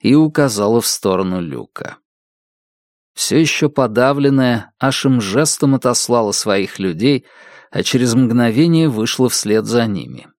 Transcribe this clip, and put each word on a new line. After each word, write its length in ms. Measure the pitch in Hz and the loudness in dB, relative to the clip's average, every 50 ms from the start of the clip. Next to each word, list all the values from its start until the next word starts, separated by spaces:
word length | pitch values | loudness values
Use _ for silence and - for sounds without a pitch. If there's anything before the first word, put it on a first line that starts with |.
и 140 | _ 101 131 | _ 4 4
указала 640 | 151 160 151 151 - 147 135 107 104 104 101 113 117 | 4 4 2 2 0 0 0 0 0 0 2 2 0
в 60 | 110 | 0
сторону 540 | - - - - 101 92 92 95 92 92 92 | -2 -6 -4 -2 -2 0 0 -2 -2 -4 -6
люка. 580 | 87 80 67 62 55 _ _ - - - - _ _ _ _ _ _ _ _ _ _ _ _ _ _ _ _ _ _ _ _ _ _ _ _ | -6 -8 -10 -12 -14 _ _ -16 -16 -16 -16 _ _ _ _ _ _ _ _ _ _ _ _ _ _ _ _ _ _ _ _ _ _ _ _
Все 240 | - - - - 143 | -8 -6 -2 0 2
еще 300 | 165 147 - - - 143 | 2 0 0 -2 -2 -2
подавленная, 1040 | - - 131 117 107 117 123 135 139 143 143 139 139 135 131 123 120 110 101 - _ _ | 0 0 -2 0 2 2 2 2 2 2 2 2 2 2 2 2 0 -2 -6 -10 _ _
Ашим 420 | - 135 131 - - 143 131 123 | -2 -2 -2 0 0 0 2 2
жестом 540 | 107 95 95 123 156 151 - - - 139 135 | 0 -2 0 0 0 0 -2 0 0 0 0
отослала 580 | 127 - 131 120 - - - 123 120 113 101 101 | 2 0 0 -2 -2 -2 0 0 0 0 0 -2
своих 460 | - - 107 101 98 95 95 - - | -4 -2 0 0 0 -2 -4 -6 -6
людей, 480 | 98 95 85 80 104 139 143 127 _ _ - - - - - - - _ | -4 -4 -4 0 0 2 2 0 _ _ -20 -20 -20 -20 -20 -20 -20 _
а 120 | - - - | -6 -4 -4
через 320 | - - 127 123 123 113 | 0 0 0 0 2 2
мгновение 760 | 123 131 117 117 123 120 117 107 120 160 170 165 160 165 151 | 2 2 2 2 2 0 2 2 2 2 4 4 4 2 2
вышла 400 | 123 107 110 117 - - 127 123 | 0 -2 -4 -4 0 0 0 0
вслед 380 | - - - 104 104 110 107 | 0 -2 -2 0 0 0 0
за 200 | 107 113 120 117 | 0 0 0 0
ними. 420 | 110 101 90 64 60 64 64 - - _ | 0 -2 -6 -8 -12 -16 -20 -20 -20 _